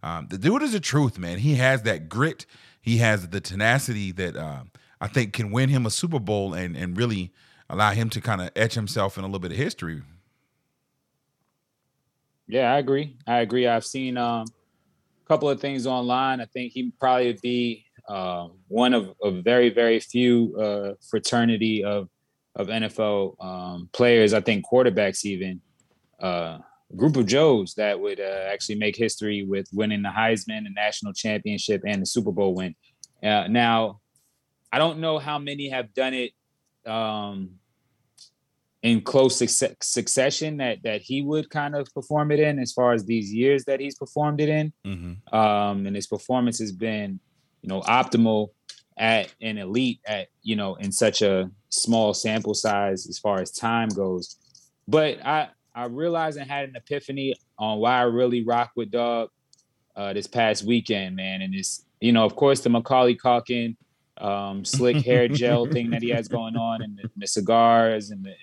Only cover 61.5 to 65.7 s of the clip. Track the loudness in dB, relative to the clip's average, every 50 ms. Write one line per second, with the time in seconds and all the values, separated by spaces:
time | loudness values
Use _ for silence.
61.5 | -4 -4 -4 -6 -8 -8 _ _ _ -2 2 6 6 6 6 4 4 4 4 4
62.5 | 4 4 2 2 2 2 2 2 4 6 6 6 4 4 2 2 2 2 2 -2
63.5 | -4 -2 -2 -4 -6 _ _ _ _ _ _ _ _ -8 -4 -4 -4 -4 -4 -6
64.5 | -6 -6 -6 -4 -2 2 2 4 4 2 2 4 4 4 4 4 2 0 2 2
65.5 | 2 2 2 0